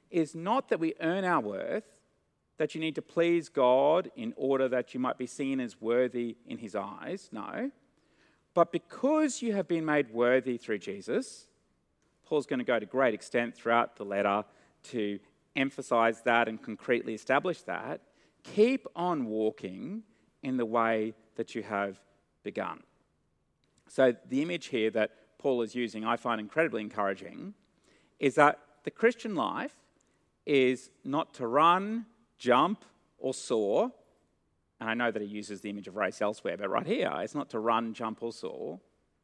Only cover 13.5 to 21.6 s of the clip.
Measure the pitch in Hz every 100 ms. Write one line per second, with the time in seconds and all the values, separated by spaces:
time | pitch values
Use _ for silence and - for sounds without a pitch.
13.5 | - 117 117 113 - 101 98 101 101 104
14.5 | _ _ _ - 127 104 101 - _ _
15.5 | - 135 - 127 120 113 113 123 117 113
16.5 | 110 - 104 - 120 117 110 - 135 170
17.5 | 165 - 87 113 156 _ _ _ _ -
18.5 | - 226 262 - - 175 160 117 110 110
19.5 | 107 92 92 123 214 214 _ _ _ 139
20.5 | 127 113 117 113 113 110 110 _ - 113
21.5 | 120